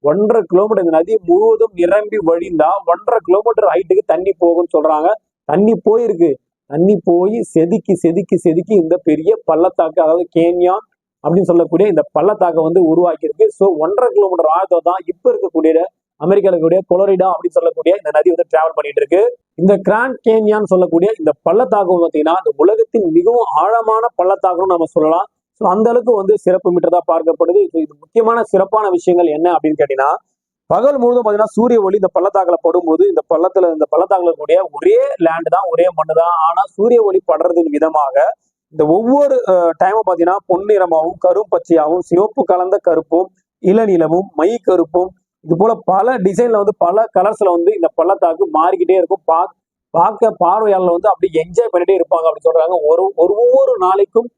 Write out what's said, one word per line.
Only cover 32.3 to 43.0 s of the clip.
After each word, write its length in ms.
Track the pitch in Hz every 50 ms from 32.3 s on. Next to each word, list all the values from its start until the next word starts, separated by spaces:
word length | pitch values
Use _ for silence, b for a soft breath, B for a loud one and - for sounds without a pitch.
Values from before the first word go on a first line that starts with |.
| - 196 185 170 175 -
படும்போது 420 | - 170 165 180 170 160 160 160 -
இந்த 160 | 202 349 156 -
பள்ளத்துல, 440 | _ 170 151 175 190 185 185 185 170
இந்த 140 | 160 156 151 -
பள்ளத்தாக்குல 400 | - 160 180 190 196 185 175 170
இருக்கக்கூடிய 320 | 165 - 151 147 160 185 190 160
ஒரே 260 | 143 - 151 180 214 240 269 - 277 -
லேண்ட் 320 | 165 165 - 165 165 160
தான், 160 | 160 185 202 180
ஒரே 180 | 165 165 175 185
மண்ணு 240 | 170 156 156 156 160
தான். 180 | 160 165 170 175 160
ஆனா 220 | 160 165 170 180 196 190
சூரிய 300 | _ - 202 240 240 240
ஒளி 180 | 220 202 185 190 _
படுறதின் 480 | - 160 151 165 180 175 175 170 160
விதமாக 440 | 147 147 151 160 160 151 147 135 127 139 156 196 240 _ _ _ _ _ _ _ _
இந்த 100 | 156 151 151
ஒவ்வொரு, 460 | 165 196 226 240 262 285 285 277 269 254 240
அஹ், 260 | - 190 180 170 165 165
டைமும் 320 | _ 185 190 208 220 214
பாத்தீங்கன்னா 300 | - 180 165 170 170 185 202 _
பொன்னிறமாவும் 720 | _ 185 175 196 208 214 196 185 175 165 160 156 170 180 -
கரும் 300 | - 180 175 196 214 -
பச்சையாவும் 540 | - 175 170 - 165 160 151 151 165 180 175
சிவப்பு 380 | - 175 170 202 214 - - 180
கலந்த 320 | - 185 180 180 185 190 214
கருப்பும் 460 | _ 180 160 165